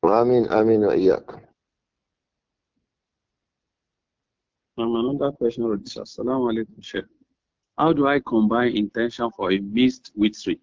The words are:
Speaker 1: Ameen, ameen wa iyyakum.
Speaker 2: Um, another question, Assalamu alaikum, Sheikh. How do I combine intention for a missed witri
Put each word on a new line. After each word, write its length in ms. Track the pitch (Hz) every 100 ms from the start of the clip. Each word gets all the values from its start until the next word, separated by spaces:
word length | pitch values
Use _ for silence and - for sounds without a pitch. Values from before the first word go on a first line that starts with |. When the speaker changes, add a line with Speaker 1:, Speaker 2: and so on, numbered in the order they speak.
Speaker 1:
Ameen, 420 | 82 110 120 123 113
ameen 340 | 107 110 110
wa 120 | 104
iyyakum. 460 | - 95 80 - - - _ _ _ _ _ _ _ _ _ _ _ _ _ _ _ _ _ _ _ _ _ _ _ _ _ _ _ _ _ _ _ _ -
Speaker 2:
Um, 160 | 117
another 380 | 117 123 139 139
question, 320 | 139 117 120
Assalamu 880 | 113 104 - - 104 - 117 131 120
alaikum, 300 | 113 107 -
Sheikh. 220 | - 98 - _ _ _ _ _ _ -
How 160 | 151
do 140 | 151 139
I 140 | 143 -
combine 500 | 113 107 117 120 113
intention 540 | 104 - 120 117 117 -
for 160 | 95
a 60 | 95
missed 540 | 101 110 127 127 - 104
witri 400 | 107 - - 80